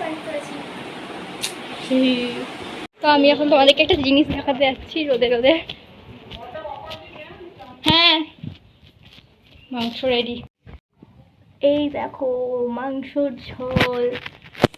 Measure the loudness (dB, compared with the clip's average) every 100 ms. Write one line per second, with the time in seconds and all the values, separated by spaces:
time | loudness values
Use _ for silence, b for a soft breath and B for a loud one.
0 | -4 -8 -6 -8 -8 -10 -12 -12 -12 -12
1 | -12 -12 -12 -6 -6 -8 -12 -12 -2 2
2 | 2 2 -2 -6 -10 -12 -12 -12 -14 -2
3 | 2 6 6 4 4 6 6 6 4 4
4 | 4 4 4 0 -2 2 2 2 -6 -4
5 | 0 2 4 4 4 2 0 -14 -18 -20
6 | -20 -20 -18 -16 -14 -12 -12 -12 -12 -14
7 | -16 -18 -18 -18 -18 -18 -20 -2 2 6
8 | 6 4 0 -8 -14 -14 _ _ -20 _
9 | -20 -20 _ _ _ -20 -12 -6 -4 -2
10 | 0 2 0 -6 -12 _ -20 -20 _ _
11 | -20 _ -20 _ _ _ 2 4 0 -4
12 | -8 -4 -4 -2 -2 -2 -2 -4 -6 -6
13 | -4 -2 -2 -2 -14 -10 -2 2 2 2
14 | -2 -2 -10 -16 -20 0 0